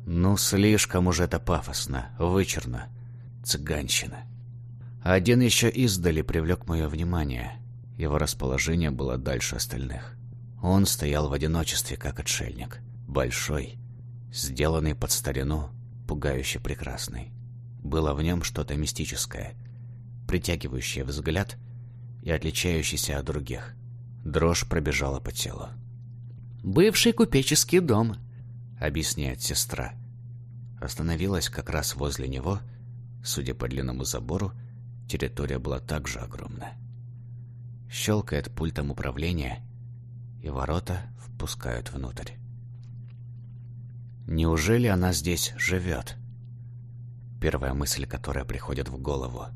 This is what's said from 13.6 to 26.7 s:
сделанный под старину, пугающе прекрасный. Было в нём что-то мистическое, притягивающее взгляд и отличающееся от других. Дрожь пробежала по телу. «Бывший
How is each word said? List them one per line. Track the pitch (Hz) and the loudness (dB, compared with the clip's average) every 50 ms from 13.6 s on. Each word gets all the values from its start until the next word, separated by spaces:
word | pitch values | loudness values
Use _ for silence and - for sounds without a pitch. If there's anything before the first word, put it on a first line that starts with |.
| 64 60 - - - - - - - - - - - - - | -2 -4 -8 -12 -14 -14 -14 -14 -14 -14 -14 -14 -14 -10 -6
сделанный | - - 71 65 64 73 78 80 80 78 78 76 | -4 -4 -4 0 2 2 4 4 4 2 2 0
под | - - - - | 0 0 0 0
старину, | - - 73 65 67 67 69 78 78 73 - - - - - - - - | 0 0 -2 -2 0 0 0 0 0 -2 -4 -6 -10 -14 -14 -14 -10 -6
пугающе | - 76 73 69 76 69 64 64 - - 62 | -4 -4 0 0 0 0 0 0 -2 -4 -4
прекрасный. | 60 64 69 62 - 69 60 - - - - 58 60 - - - - - - - - - - - - | -2 -4 -4 -4 -4 -6 -6 -6 -6 -6 -6 -8 -8 -10 -10 -12 -14 -14 -14 -14 -14 -14 -14 -10 -6
Было | 76 76 80 80 76 71 | 0 2 2 4 4 2
в | 71 78 | 2 2
нём | 80 90 87 82 | 2 2 2 0
что-то | - - - 73 - 69 | -2 -2 -2 -2 -2 0
мистическое, | 71 76 71 - - 78 - - - - - - - - - - - - - - - - - - - - - - - - | 0 0 -2 -2 -2 -4 -4 -2 -4 -4 -4 -4 -6 -8 -8 -10 -12 -14 -14 -14 -14 -14 -14 -14 -14 -14 -14 -14 -10 -2
притягивающее | - - 90 82 - 85 76 - 73 64 64 62 - - - 67 | 0 0 2 2 2 0 0 0 -2 -2 -2 -2 -2 -2 -2 -2
взгляд | 64 69 73 73 - 78 90 101 - - - - - - - - - - - - - - - - | -2 -2 -2 0 0 2 2 0 0 -4 -10 -14 -14 -14 -14 -14 -14 -14 -14 -14 -14 -14 -8 -2
и | - | 0
отличающееся | 82 76 - 80 78 - - 90 85 80 76 - - 73 - - 73 71 | 0 0 0 0 0 2 2 2 2 2 2 0 0 0 0 0 0 -2
от | 67 | -2
других. | 69 73 73 67 60 64 - - - - - - - - - - - - - - | -2 -2 -2 -2 -4 -6 -6 -8 -10 -12 -14 -14 -14 -12 -12 -12 -14 -14 -10 -6
Дрожь | 80 71 78 78 82 85 - - - | 0 2 4 6 6 6 4 2 2
пробежала | - 85 76 76 73 71 71 69 67 65 | 0 2 2 2 2 2 2 0 0 -2
по | 62 - - | -4 -6 -4
телу. | - - - - - - - - - - - - - - - - - - - - - - - - - - | -4 -4 -4 -4 -6 -8 -10 -10 -12 -12 -14 -14 -14 -14 -14 -14 -14 -14 -14 -14 -14 -14 -14 -12 -6 -2
«Бывший | 95 | 4